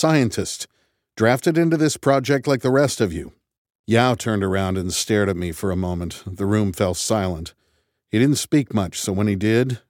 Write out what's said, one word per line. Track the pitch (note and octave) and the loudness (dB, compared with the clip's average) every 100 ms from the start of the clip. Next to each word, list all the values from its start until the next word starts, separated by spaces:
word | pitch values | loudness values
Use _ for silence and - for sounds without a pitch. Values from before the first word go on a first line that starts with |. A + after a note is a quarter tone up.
scientist, | D#3+ D#3 A#2 - F2+ - - _ _ _ _ - | 2 4 2 -2 -6 -10 -14 _ _ _ _ 0
drafted | A2+ B2 - D#3+ | 2 2 2 2
into | E3 D#3+ | 2 2
this | D#3 - | 0 0
project | C#3+ C#3 B2 C#3 C3+ | 2 2 2 0 0
like | C3+ | 0
the | B2+ | 2
rest | C3+ C#3+ - | 2 2 0
of | G#2 | -2
you." | E2 D#2+ - _ _ _ _ - | -2 -10 -16 _ _ _ _ 0
Yao | A#2 B2+ A#2 | 2 4 0
turned | A#2 G#2 | -2 0
around | G2 F#2+ F#2+ F#2+ | 0 0 0 -2
and | F2+ | -4
stared | F2 - G#2+ G2 | -6 0 2 2
at | F2 | 0
me | F2 | -4
for | E2 G2 | -4 -4
a | F#2 F2+ | -2 -2
moment. | F2 F2 - - | -4 -8 -10 -14
The | F2+ G2 | -6 0
room | G#2 G2+ | 0 0
fell | - G2 F2 | 0 -2 -2
silent. | - A2 F#2 E2 E2 - _ _ _ _ _ | -2 -2 -2 -4 -10 -16 _ _ _ _ _
He | G#2+ | 0
didn't | C3+ C#3 | 2 0
speak | - D3+ C3 | 0 0 0
much, | A2 F2+ - | -2 -4 -4
so | - | -4
when | F#2+ G#2 | -2 0
he | G2 | 0
did, | G#2 A2+ B2+ A#2+ _ | 2 2 0 -4 _